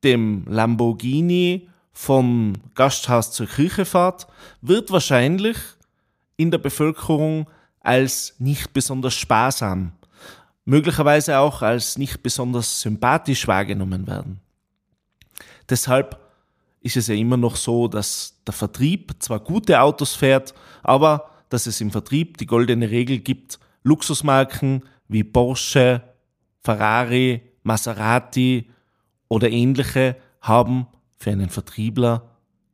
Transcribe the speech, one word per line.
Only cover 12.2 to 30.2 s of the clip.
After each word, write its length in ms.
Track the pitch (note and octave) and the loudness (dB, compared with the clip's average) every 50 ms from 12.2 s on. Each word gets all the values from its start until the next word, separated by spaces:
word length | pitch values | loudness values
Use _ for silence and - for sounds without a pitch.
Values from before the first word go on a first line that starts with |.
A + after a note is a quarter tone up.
besonders 600 | - B2 - - B2 B2 B2 A#2+ A2+ - - - | -6 -6 -4 -4 -4 -2 -2 -2 -4 -4 -6 -6
sympathisch 680 | - A2 G#2+ G#2 B2 B2 C#3+ D#3+ - D3+ C3+ - - - | -4 -4 -4 -2 0 2 0 0 0 -2 -2 -2 0 0
wahrgenommen 580 | F#2+ F#2+ G2+ G2 G2+ G2 F#2+ F#2+ F#2 F#2 F#2+ | 0 0 0 -2 -4 -4 -4 -4 -4 -6 -6
werden. 360 | - - G2 - - G2 F#2+ - _ _ _ _ _ _ _ _ _ _ _ _ _ _ _ _ _ _ - - - - - _ - | -8 -8 -10 -10 -12 -14 -16 -18 _ _ _ _ _ _ _ _ _ _ _ _ _ _ _ _ _ _ -20 -20 -20 -20 -16 _ -4
Deshalb 500 | C3 A#2 - B2 B2+ C3+ C3+ - - - _ _ _ _ _ _ _ _ _ _ _ _ | -2 -2 0 2 2 2 0 -2 -8 -20 _ _ _ _ _ _ _ _ _ _ _ _
ist 160 | - B2 - B2+ | -10 -6 -4 -2
es 100 | A2 A2+ | -2 -2
ja 80 | G#2+ | -2
immer 220 | G#2 A2 A#2 B2+ B2 | 0 0 0 2 2
noch 180 | A#2+ A#2 - | 0 0 -2
so, 320 | - - - A#2 A#2+ A#2+ A2+ | -4 -4 -2 0 0 0 -2
dass 480 | - G#2+ G2 - - - - - - _ _ | -2 -4 -6 -6 -8 -8 -10 -12 -16 _ _
der 80 | - G#2 | -12 -8
Vertrieb 640 | - G#2+ G2 - - C3 D3+ F#3 G3 - - - - | -6 -8 -8 -4 -2 0 0 0 -2 -6 -10 -14 -12
zwar 200 | - - A#2 G#2 | -8 -6 -6 -6
gute 420 | - - E3+ G#3+ - - E3 A#2 | -6 -4 -4 -2 2 4 4 6
Autos 320 | - D3 - - D3 - - | 6 4 2 0 -4 -6 -4
fährt, 400 | - C#3+ C3+ C3+ C3+ C3+ - - - - - - - - | 0 2 2 2 2 0 -4 -12 -20 -20 -20 -20 -4 2
aber 460 | - A2+ C#3 D#3 D#3 D3+ D3 - - _ _ _ _ | 2 4 4 4 4 2 0 -4 -10 _ _ _ _
dass 180 | C3 A#2+ - A#2 | -4 -4 -4 -4
es 140 | G#2 - | -6 -6
im 80 | A2 G#2 | -4 -4
Vertrieb 480 | F#2+ G#2+ - - C3+ D3+ E3 E3+ - - | -4 -6 -4 -2 -2 -2 -2 -4 -6 -10
die 80 | - | -6
goldene 440 | - A#2 A#2 A#2+ A2+ A#2+ A#2 A#2 G#2 | 0 0 2 2 2 2 0 0 0
Regel 300 | A2 A#2+ B2 B2 C3+ A#2+ | 0 -2 -2 -2 -2 -4
gibt, 400 | - - C3 - _ - - - _ _ _ _ - | -2 -4 -6 -6 _ -16 -20 -20 _ _ _ _ 0
Luxusmarken 1000 | B2+ D#3 D#3 - - D3+ - D3 D3 C3+ C3+ C3 C3 - - - C3+ C3+ C3 - - _ _ _ - | 2 2 2 0 -2 -4 -2 2 2 4 4 4 2 -2 -4 -2 -2 -2 -2 -6 -10 _ _ _ -4
wie 160 | G#2 A2 G#2+ | -2 -2 0
Porsche, 800 | G#2+ - B2+ B2 B2 C3 - - - - C#3 B2 B2+ B2 A#2+ - - _ _ _ _ _ _ _ _ _ _ - | 0 2 2 2 0 0 -4 -4 0 2 4 4 4 4 2 -2 -10 _ _ _ _ _ _ _ _ _ _ -4
Ferrari, 800 | - A2 G#2 G#2+ G#2+ A2 A#2+ B2 A#2 A#2+ B2+ B2+ B2+ B2 A2+ - _ _ _ - | -2 0 0 2 2 2 2 0 0 2 2 2 2 0 -2 -6 _ _ _ -4
Maserati 1080 | A2 G#2+ G#2 - A#2+ A2 G2+ A2 A2 A#2 B2+ - - - B2+ B2+ B2+ B2+ A#2+ A#2 - _ _ _ _ _ _ _ _ _ _ _ - | -2 -2 -2 -2 -6 -6 -4 -2 0 0 0 -2 -2 -2 0 2 2 2 0 -4 -8 _ _ _ _ _ _ _ _ _ _ _ -2
oder 200 | A2 A2 A#2+ A#2 | 0 2 2 2
ähnliche 680 | A2+ A#2+ A#2+ C3 C#3 C#3 C3 - - C#3 C3 B2+ B2 - | 2 2 2 2 2 0 -2 -2 0 0 0 0 -2 -4